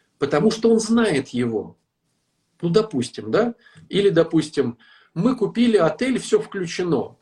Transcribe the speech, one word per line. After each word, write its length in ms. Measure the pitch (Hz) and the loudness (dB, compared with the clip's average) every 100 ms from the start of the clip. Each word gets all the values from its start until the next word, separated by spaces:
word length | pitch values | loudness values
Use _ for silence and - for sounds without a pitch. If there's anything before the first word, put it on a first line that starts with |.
| _ - | _ -8
Потому 320 | 143 151 208 | -2 0 0
что 200 | 220 233 | 2 2
он 80 | 220 | 2
знает 480 | 220 226 220 143 131 | 2 0 2 0 -4
его. 460 | 120 120 110 90 - _ _ _ _ _ _ _ _ | -4 -4 -4 -8 -14 _ _ _ _ _ _ _ _
Ну, 80 | 170 | 0
допустим, 600 | 170 214 135 117 - 104 | 0 0 -2 -6 -8 -2
да? 220 | 151 240 233 _ - - | 0 0 -4 _ -20 -6
Или, 220 | 180 202 | 0 2
допустим, 680 | 165 165 160 147 - 123 117 _ _ _ | 2 2 2 0 -2 -4 -6 _ _ _
мы 220 | 160 220 262 | -2 -2 0
купили 400 | 196 - 240 214 | -2 0 2 4
отель, 400 | 160 - 254 247 | 2 0 -2 -2
все 200 | - 214 | 0 0
включено, 760 | - 196 170 - 180 139 - - | 0 -8 -6 -4 -2 -2 -4 -12